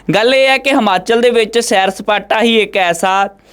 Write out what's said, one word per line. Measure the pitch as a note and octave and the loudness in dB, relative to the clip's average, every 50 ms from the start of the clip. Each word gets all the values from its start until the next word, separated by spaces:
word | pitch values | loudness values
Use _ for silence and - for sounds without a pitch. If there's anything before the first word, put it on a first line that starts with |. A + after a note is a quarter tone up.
| - - D#3+ | -4 -2 0
ਗੱਲ | G3 A3+ B3 C4 | 0 2 2 2
ਇਹ | C4+ C4+ C4+ | 2 2 2
ਹੈ | C4+ C4 | 0 0
ਕਿ | C4 C4+ | 0 0
ਹਿਮਾਚਲ | C#4 C#4 A3 G#3 F#3 F#3 F#3 - A#3 A#3+ | 0 0 0 0 -2 -2 -2 -2 0 2
ਦੇ | A#3+ B3 | 2 2
ਵਿੱਚ | A#3 A3+ A3 G#3+ A3+ A#3 | 2 0 0 0 -2 -2
ਸੈਰ | A3+ - A3+ F#3+ F#3+ F#3+ | -2 0 0 0 0 0
ਸਪਾਟਾ | F#3+ - G3+ - G#3 G3+ G3+ - - A3 | -2 -4 -4 -4 -4 -2 -2 -2 -2 0
ਹੀ | A3+ A#3 A3+ A3 | 0 2 2 2
ਇੱਕ | G3+ - - | 0 0 -2
ਐਸਾ | G3 F#3 F3 E3+ F3 G3 F#3+ F#3+ G3 G3 G3 - _ _ _ | -2 0 -2 -2 -2 -2 -2 0 0 -2 -4 -6 _ _ _